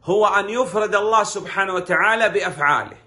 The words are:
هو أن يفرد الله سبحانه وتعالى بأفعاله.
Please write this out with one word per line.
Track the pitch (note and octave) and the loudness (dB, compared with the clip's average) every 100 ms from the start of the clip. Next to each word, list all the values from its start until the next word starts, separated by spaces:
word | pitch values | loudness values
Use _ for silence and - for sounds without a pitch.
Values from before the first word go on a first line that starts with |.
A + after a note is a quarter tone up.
هو | - G3+ G#3+ | -2 2 2
أن | C#4 G3 | 2 -2
يفرد | A#3 C4 G3+ G#3+ G3+ | -2 -2 -2 0 0
الله | G#3+ A3 | 2 2
سبحانه | G3+ G3+ F#3 G3 F#3+ | 0 -4 -6 -4 -2
وتعالى | F#3 F#3 E3 G3+ A3+ G#3+ | -2 -2 0 2 2 2
بأفعاله. | F#3+ F3+ D3 C#3+ C3 G#2 - | 0 -2 0 2 2 -2 -12